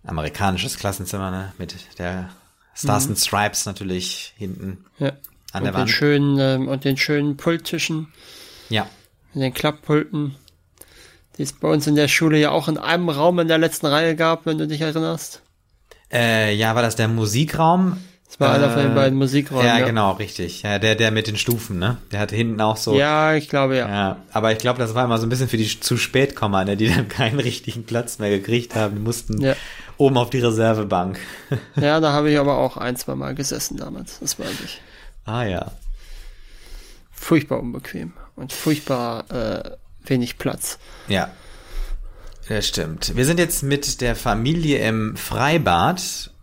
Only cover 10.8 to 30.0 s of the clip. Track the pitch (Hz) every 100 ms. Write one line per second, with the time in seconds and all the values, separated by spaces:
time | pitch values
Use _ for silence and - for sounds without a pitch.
10.8 | - - - _ _ - 139 - 156 156
11.8 | 147 147 143 - 160 151 147 156 147 156
12.8 | - 175 175 139 165 180 165 160 160 -
13.8 | 151 147 165 156 165 160 165 160 151 151
14.8 | 160 160 160 165 - - _ _ _ _
15.8 | _ - _ 123 117 110 107 104 110 113
16.8 | 117 113 110 113 107 113 156 156 160 180
17.8 | 185 180 - _ _ - 139 139 143 147
18.8 | 139 139 135 135 135 139 143 135 120 120
19.8 | 123 113 101 95 104 - 85 - 104 101
20.8 | 110 107 113 107 107 104 - 117 - 92
21.8 | 98 120 - 104 104 110 117 110 107 110
22.8 | - 139 147 151 156 156 147 143 135 131
23.8 | 110 101 95 95 - 113 113 110 123 123
24.8 | 117 113 123 113 113 127 127 113 107 -
25.8 | - 120 - 127 139 - 107 98 95 101
26.8 | 113 - 104 - 117 143 117 - - 117
27.8 | 110 117 120 - 104 101 98 120 120 110
28.8 | 107 104 113 117 - 110 135 135 - -
29.8 | - -